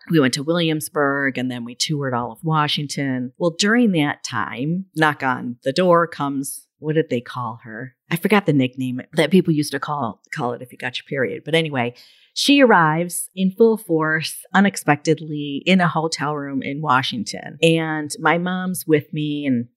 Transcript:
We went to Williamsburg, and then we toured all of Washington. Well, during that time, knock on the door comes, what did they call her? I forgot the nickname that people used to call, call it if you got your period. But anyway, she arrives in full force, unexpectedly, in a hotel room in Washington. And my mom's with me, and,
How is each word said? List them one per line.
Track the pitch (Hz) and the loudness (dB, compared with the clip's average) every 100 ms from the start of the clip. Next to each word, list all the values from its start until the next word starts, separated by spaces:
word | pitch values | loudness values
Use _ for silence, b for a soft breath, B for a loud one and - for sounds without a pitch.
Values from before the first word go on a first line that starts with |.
| - | 0
We | 165 | 2
went | 131 | 2
to | 147 | 0
Williamsburg, | 139 170 165 156 151 151 143 139 139 131 | -2 0 0 -2 -4 -2 0 0 -2 -2
and | 127 | -4
then | 123 117 | -6 -10
we | |
toured | 123 - 147 135 | -6 -4 -4 -2
all | 120 120 | -4 -4
of | 110 | -6
Washington. | 160 156 147 - 143 - 139 127 123 - | 0 0 2 -2 -4 -4 -4 -2 -6 -2
Well, | 175 | -2
during | 170 208 233 233 | 0 2 4 4
that | 175 147 - | 2 0 -2
time, | - 113 95 110 147 175 190 156 | -6 -6 -6 -4 -4 -4 -6 0
knock | 156 147 | 0 0
on | 135 127 123 120 | -2 -2 -4 -6
the | 135 | -2
door | 131 180 170 170 | 2 4 4 2
comes, | - 143 139 135 - - _ | -2 -4 -4 -6 -10 -18 _
what | 151 156 | -4 -2
did | 156 | -2
they | 123 | -4
call | - 131 120 117 | -6 -8 -10 -10
her? | 113 110 127 - _ | -14 -14 -14 -16 _
I | 170 | -4
forgot | 196 208 196 | 2 2 4
the | |
nickname | 147 127 135 127 123 - | 2 2 -2 -6 -6 -4
that | 160 151 | -2 4
people | 185 170 | 4 4
used | 151 147 | 0 -2
to | 139 | -6
call, | - 147 117 - _ | -6 -4 -6 -8 _
call | - 123 | -8 -6
it | 120 | -6
if | - | -12
you | - | -12
got | 127 - | -10 -10
your | - | -8
period. | 139 120 131 | -4 -4 -4
But | - | -2
anyway, | 165 160 139 120 b b b b | 0 0 -2 -4 b b b b
she | - - 285 | -2 4 6
arrives | 254 190 156 160 175 - - | 8 8 6 2 -2 -6 -10
in | 185 190 | -2 0
full | 190 226 220 | 4 4 4
force, | - 160 156 156 151 - - | 0 0 2 0 -2 -10 -2
unexpectedly, | 190 196 196 - 147 - 151 156 151 147 143 | 2 2 2 0 0 2 0 -2 -6 -6 -4
in | - 185 | 2 4
a | 170 | 4
hotel | 160 160 - 143 151 | 2 -2 -2 -4 -4
room | 139 139 | -4 -6
in | - 139 | -4 -4
Washington. | 151 127 131 127 95 - - 143 | 2 2 2 -4 -8 -10 -14 0
And | 165 165 160 156 151 - | 2 2 0 -4 -6 -2
my | 160 170 | 0 0
mom's | 180 185 185 180 - | 0 -4 -4 -6 2
with | 151 - | 2 2
me, | 156 151 147 143 | -4 -4 -4 0
and, | 123 117 | -2 -2